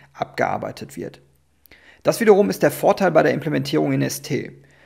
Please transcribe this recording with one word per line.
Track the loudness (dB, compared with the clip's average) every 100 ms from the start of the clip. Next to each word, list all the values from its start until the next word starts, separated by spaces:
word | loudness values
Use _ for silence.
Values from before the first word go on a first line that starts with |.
| -16
abgearbeitet | -10 -8 -4 -2 -2 -8 -10 -14 -12
wird. | -14 -14 _ _ _ _ _ _ -20 _
Das | -2 2
wiederum | 6 6 4
ist | 2
der | 0
Vorteil | 2 0 2 2
bei | 4
der | 2
Implementierung | 0 -2 -4 -2 -2 0
in | -2
S | -2 -6
T. | -6 -6 -8 -16 _ _